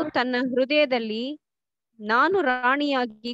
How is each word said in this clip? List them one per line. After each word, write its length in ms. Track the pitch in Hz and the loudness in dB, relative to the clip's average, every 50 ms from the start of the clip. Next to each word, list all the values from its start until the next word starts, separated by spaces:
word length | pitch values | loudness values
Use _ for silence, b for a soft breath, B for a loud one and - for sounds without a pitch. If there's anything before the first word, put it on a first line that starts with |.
| 320 302 | 0 -2
ತನ್ನ 260 | - 294 240 254 247 247 262 254 | -2 -2 -2 0 -2 -2 -2 -2
ಹೃದಯದಲ್ಲಿ 760 | 240 240 262 240 294 302 302 254 254 240 226 220 214 226 240 269 302 - _ _ _ _ _ _ _ _ _ _ _ - | 0 0 0 2 2 2 2 2 0 -2 -2 -2 -4 -4 -6 -6 -8 -12 _ _ _ _ _ _ _ _ _ _ _ -10
"ನಾನು 380 | 208 208 226 247 285 330 392 392 | -4 0 2 2 4 4 2 2
ರಾಣಿಯಾಗಿ 920 | 320 254 254 254 247 247 269 285 294 285 277 254 247 233 214 - - 240 | 2 2 0 2 2 0 2 2 0 0 0 0 -2 -2 -6 -10 -10 -10